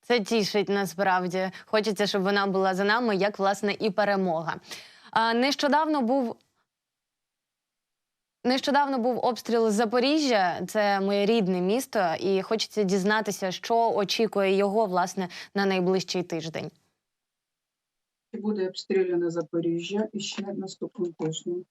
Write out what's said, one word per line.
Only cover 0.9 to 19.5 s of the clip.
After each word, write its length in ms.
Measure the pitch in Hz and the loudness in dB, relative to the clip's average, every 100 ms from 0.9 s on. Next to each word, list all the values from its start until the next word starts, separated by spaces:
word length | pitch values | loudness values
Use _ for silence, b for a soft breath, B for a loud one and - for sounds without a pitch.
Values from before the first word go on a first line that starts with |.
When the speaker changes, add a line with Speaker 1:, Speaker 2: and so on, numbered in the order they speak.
| 170 196 185 180 185 185 B - | -2 0 2 0 -2 -4 B -2
Speaker 1:
Хочеться, 400 | 214 214 190 208 | 0 0 0 0
щоб 160 | 208 | 2
вона 240 | 190 202 196 | 2 2 2
була 280 | 190 190 | 2 0
за 100 | 185 | 2
нами, 320 | 202 220 247 196 | 2 2 2 2
як, 220 | 202 202 | 0 0
власне, 380 | 196 202 208 196 | 0 0 -2 0
і 100 | 214 | -2
перемога. 720 | 185 202 196 185 160 165 - B B B B B | 0 2 2 0 -2 -4 -8 B B B B B
А, 240 | - 226 | 0 2
нещодавно 680 | 233 262 277 294 285 311 302 | 2 2 2 2 2 2 0
був, 340 | 226 269 240 - _ _ _ _ _ _ _ _ _ _ _ _ _ _ _ _ _ _ _ _ | 0 0 -2 -6 _ _ _ _ _ _ _ _ _ _ _ _ _ _ _ _ _ _ _ _
нещодавно 540 | 240 254 277 277 277 262 | 0 0 2 0 2 0
був 200 | 233 233 | 0 0
обстріл 520 | - 226 - 233 226 | -2 -2 -2 2 2
Запоріжжя, 960 | 208 233 247 254 311 285 220 180 160 185 | 2 2 2 2 2 2 2 2 0 -4
це 320 | 214 208 196 | 0 2 2
моє 260 | 196 202 202 | 2 2 4
рідне 340 | 233 180 185 | 4 2 0
місто, 540 | 185 226 262 226 180 160 | 0 0 -2 0 0 0
і 220 | 185 190 | 0 0
хочеться 400 | 185 220 - - | 0 -4 -4 -2
дізнатися, 680 | 196 196 185 214 214 196 190 | 2 2 2 0 0 -4 -6
що 400 | 180 - 233 233 | -6 0 2 2
очікує 680 | 202 196 - 220 202 196 190 | 0 -2 0 0 2 2 2
його, 300 | 202 208 220 | 2 2 2
власне, 420 | 180 185 190 180 B B | 0 -2 -2 -6 B B
на 120 | 202 196 | -2 0
найближчий 560 | 190 180 190 185 185 | 2 2 0 0 -4
тиждень. 480 | 180 165 160 151 147 _ _ _ _ _ _ _ _ _ _ _ _ _ _ _ _ | -4 -6 -6 -8 -10 _ _ _ _ _ _ _ _ _ _ _ _ _ _ _ _
Speaker 2:
Чи 80 | 208 | -8
буде 280 | 208 208 185 | -4 -2 -4
обстріляне 640 | - - 190 180 175 170 | -6 -2 0 2 0 0
Запоріжжя 800 | 170 165 | -2 -4